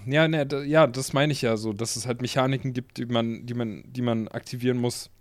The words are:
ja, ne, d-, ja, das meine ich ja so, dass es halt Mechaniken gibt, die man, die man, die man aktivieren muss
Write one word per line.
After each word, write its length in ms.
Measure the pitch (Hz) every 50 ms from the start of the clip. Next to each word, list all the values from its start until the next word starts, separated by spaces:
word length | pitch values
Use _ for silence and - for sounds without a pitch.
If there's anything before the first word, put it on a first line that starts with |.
| 101
ja, 220 | 117 135 151 160 160
ne, 180 | 160 160 143
d-, 180 | 139 147 139 143
ja, 240 | 143 151 160 160 135
das 240 | 117 131 131 - -
meine 200 | 139 143 151 143
ich 80 | 135
ja 160 | - 117 113 107
so, 160 | 110 110 107
dass 220 | 101 113 113 -
es 100 | 117 110
halt 160 | 127 123 123
Mechaniken 500 | 127 117 - 143 131 131 135 131 - 135 127
gibt, 240 | 127 123 - - -
die 80 | 127 117
man, 380 | 120 117 117 117 117 - -
die 100 | 123 120
man, 280 | 120 120 113 104 69 - -
die 140 | 127 127 123
man 240 | 120 117 113 110 -
aktivieren 500 | - 117 - - - 123 120 127 123 123
muss 320 | 120 123 120 - - - - -